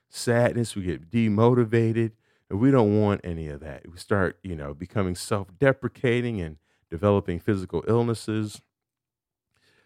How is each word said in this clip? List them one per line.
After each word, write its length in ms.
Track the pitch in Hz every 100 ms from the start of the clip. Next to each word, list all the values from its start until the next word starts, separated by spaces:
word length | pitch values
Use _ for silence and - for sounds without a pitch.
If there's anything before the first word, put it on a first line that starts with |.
| _
sadness. 680 | - - 117 120 117 113 101
We 60 |
get 280 | 90 69 82
demotivated, 1000 | 117 110 104 117 123 113 117 113 113 113 - _ _ _
and 120 | 95
we 100 | 131
don't 300 | 135 104 104
want 220 | 104 101
any 240 | - 82 78
of 100 | 71
that. 300 | 73 67 -
We 80 | 85
start, 400 | - 101 90 -
you 100 | 95
know, 180 | 82 71
becoming 440 | 73 87 110 92 90
self-deprecating 1200 | - 104 95 90 135 131 123 - 127 120 120 107
and 180 | 80 78 _ _ _
developing 520 | 82 101 101 95 85
physical 440 | - 101 92 82 -
illnesses. 720 | 117 117 113 - 110 107 - _ _ _ _ _ _ _ _ _ _ _ _